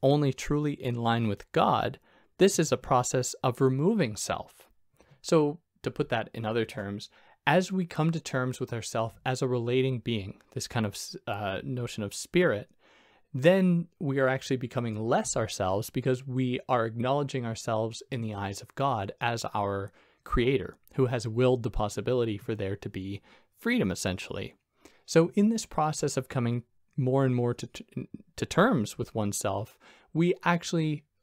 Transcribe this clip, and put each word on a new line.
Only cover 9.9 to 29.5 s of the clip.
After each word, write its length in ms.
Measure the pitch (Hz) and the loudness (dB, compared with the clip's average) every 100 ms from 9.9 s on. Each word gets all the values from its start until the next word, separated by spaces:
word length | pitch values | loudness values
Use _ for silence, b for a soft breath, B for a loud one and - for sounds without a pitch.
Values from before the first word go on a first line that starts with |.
| 123 | 0
being, 420 | 117 113 95 - _ | -2 -4 -4 -12 _
this 140 | 117 - | -10 -6
kind 180 | 120 107 | -2 -2
of, 120 | - - - - | -4 -12 -10 -8
uh, 340 | 101 101 98 | -4 -4 -4
notion 400 | 139 123 120 - | -4 -6 -6 -6
of 100 | 101 | -6
spirit, 560 | - - 175 170 104 - _ b b b b b | -8 -2 2 2 2 -4 _ b b b b b
then 540 | 131 151 190 185 170 165 - | 2 6 6 6 2 0 -6
we 200 | 139 139 | -2 2
are 80 | 131 | 2
actually 300 | 131 - 131 | 2 -2 -2
becoming 400 | 123 127 117 107 | -2 -4 -2 -2
less 400 | 113 170 214 - | 0 0 0 -2
ourselves 520 | 110 - 92 101 - | -2 -2 0 0 -2
because 380 | 131 131 127 135 | -2 0 0 -2
we 320 | 127 127 131 - | -2 -2 -2 0
are 180 | 123 113 | 0 0
acknowledging 600 | 117 123 143 139 135 117 | -2 0 0 -2 -4 -6
ourselves 580 | 110 - 110 110 110 - | -6 -2 0 -2 -6 -8
in 100 | 123 | -6
the 120 | 110 | -6
eyes 280 | 101 101 101 | -4 -6 -8
of 140 | - - | -10 -4
God 380 | 139 113 101 - | -2 -2 -4 -4
as 240 | 120 113 - | -4 -2 -4
our 400 | 107 101 98 98 b b b | -2 0 -2 -4 b b b
creator, 520 | - - 120 131 87 - _ - | -4 0 2 2 -2 -12 _ 0
who 100 | 123 | 0
has 220 | 120 113 | 0 -2
willed 340 | 110 127 123 | 2 4 4
the 80 | 113 | 0
possibility 720 | - 104 - 113 127 113 101 | -2 -2 -2 0 2 0 -2
for 160 | - 107 | -4 -4
there 200 | 98 98 | -4 -6
to 140 | - | -8
be 320 | 95 95 98 b b b _ | -8 -8 -8 b b b _
freedom, 320 | 233 247 107 | 0 2 2
essentially. 640 | - 98 92 - 98 - - _ b b b - | 0 -2 -4 -6 -10 -10 -14 _ b b b 2
So 240 | 165 170 202 | 4 4 4
in 140 | 208 | 2
this 180 | 226 - | 2 -2
process 500 | - 156 151 147 - | -2 0 0 -2 -2
of 120 | 127 | -4
coming 340 | 135 117 120 - _ _ - | -2 0 -2 -6 _ _ -2
more 280 | 127 135 135 | 2 4 4
and 100 | 123 | 2
more 180 | 120 | 0
to, 140 | 120 117 | -2 -8
to, 160 | - - - - - - - | -14 -12 -10 -10 -14 -14 -8
to 80 | 127 | -2
terms 500 | - 226 170 104 - | 2 4 4 0 -6
with 160 | 117 | -6
oneself, 640 | 113 104 101 104 | -2 -2 -2 -2